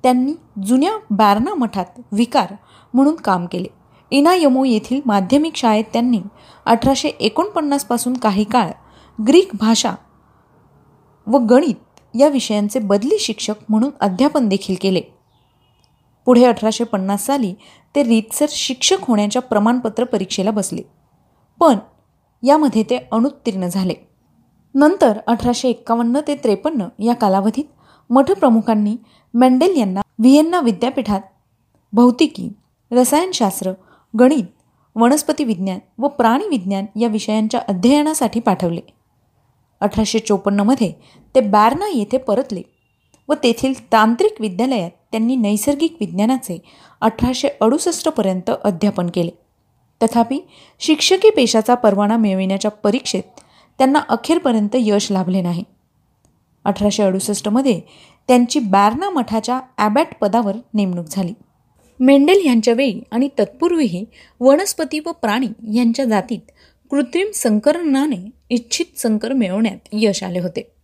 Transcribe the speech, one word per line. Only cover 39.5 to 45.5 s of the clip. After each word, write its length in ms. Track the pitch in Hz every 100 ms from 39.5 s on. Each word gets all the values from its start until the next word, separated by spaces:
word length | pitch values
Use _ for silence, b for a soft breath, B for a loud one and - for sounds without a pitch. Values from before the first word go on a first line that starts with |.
| _ _ _
अठराशे 380 | 202 202 214 226
चोपन्नमध्ये 720 | 220 202 202 202 202 269 208 - b b b 262
ते 40 |
बॅर्ना 480 | 214 208 214 294 415
येथे 300 | 302 202 254
परतले 440 | 254 208 269 185 - _ _ _ _ _ -
व 60 |
तेथील 580 | 294 240 226 262 262 -
तांत्रिक 500 | 226 220 233 415 427
विद्यालयात 500 | 214 180 254 247 170 _ _
त्यांनी 240 | 226 226 262
नैसर्गिक 600 | 208